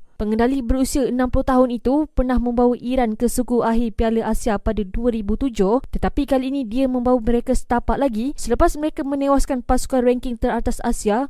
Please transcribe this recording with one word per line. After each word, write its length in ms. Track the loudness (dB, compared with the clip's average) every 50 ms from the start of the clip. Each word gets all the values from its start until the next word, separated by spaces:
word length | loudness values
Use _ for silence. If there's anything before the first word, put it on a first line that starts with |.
| -18 -16 -10
Pengendali 480 | -6 -4 -2 0 2 2 2 0 0
berusia 480 | -2 0 0 0 0 0 0 0 0 0
enam 240 | 0 0 0 0 0
puluh 100 | 0 2
tahun 300 | 2 4 4 4 2 0
itu 320 | -2 0 0 0 2 0 0 0
pernah 240 | -2 0 2 0 0
membawa 400 | 0 0 2 2 2 2 2 0
Iran 400 | -2 -2 0 0 0 0 0 0
ke 80 | -2
suku 400 | 0 0 -2 -2 0 0 0 2
akhir 320 | 2 2 0 0 0 -2 0
Piala 320 | 0 0 0 0 0 0
Asia 320 | -2 -2 0 0 -2 0
pada 240 | -2 -2 -2 -2 -4
dua 240 | -4 -4 -2 0 0
ribu 240 | 0 0 -2 -2 -2
tujuh, 460 | -2 -2 -2 0 0 2 2 2 0 0 -2
tetapi 400 | -4 -2 -2 -2 0 -2 0 0
kali 240 | 0 0 0 -2 -4
ini 80 | -4 -4
dia 220 | -4 -2 0 0
membawa 320 | 0 0 0 2 2 2 2
mereka 340 | 2 2 0 2 2 0
setapak 460 | 0 0 0 0 0 0 0 0 0 2
lagi 340 | 0 0 0 -2 -4 -4 -4 -6
selepas 400 | -4 -2 2 2 4 2 2 0
mereka 240 | -2 -4 -4 -4
menewaskan 640 | -6 -4 -4 -2 0 2 2 2 2 2 0 -4 -2
pasukan 400 | 0 0 0 0 0 0 2 2
ranking 320 | 2 2 0 -2 -4 -4 -2
teratas 400 | -2 -2 -2 -2 -2 -2 -2 -2 -2
Asia, 400 | -2 -2 -2 0 0 0 0 0 -2